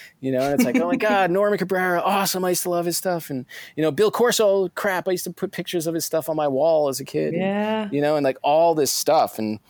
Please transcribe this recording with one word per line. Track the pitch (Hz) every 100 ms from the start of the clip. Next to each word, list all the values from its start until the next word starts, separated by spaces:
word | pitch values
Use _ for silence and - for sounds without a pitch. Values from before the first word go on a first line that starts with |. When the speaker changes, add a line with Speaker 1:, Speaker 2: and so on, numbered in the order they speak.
| - _
Speaker 1:
you | 131
know, | 127
and | 139
it's | 143
like, | 247 247
"Oh | 254
my | 262
Speaker 2:
<laughs> | 214
Speaker 1:
God, | 202 185
Norman | 185 208 202
Cabrera, | 185 185 185 175
awesome. | 185 202 190 185 180
I |
used | 180
to | 185
love | 175 170
his | 165
stuff." | 190 175 -
And, | 135 123 - - -
you |
know, | 156
Bill | 143 214
Corso, | - 240 226 214 196 185
crap, | - 208 185 190
I |
used | 185 -
to |
put | - 180
pictures | - 170 180 156
of | 165
his | -
stuff | 160 160
on | 156
my | 147
wall | 131 160 156 147
as | 135
a | 139
kid. | 151 151
And, | 165
Speaker 2:
Yeah. | 190 202 214 220 208
Speaker 1:
you | 143
know, | 147 151
and, |
like, | 135 127
all | 143 156 170 156
this | 135
stuff. | - - 131 110 -
And, | 110 107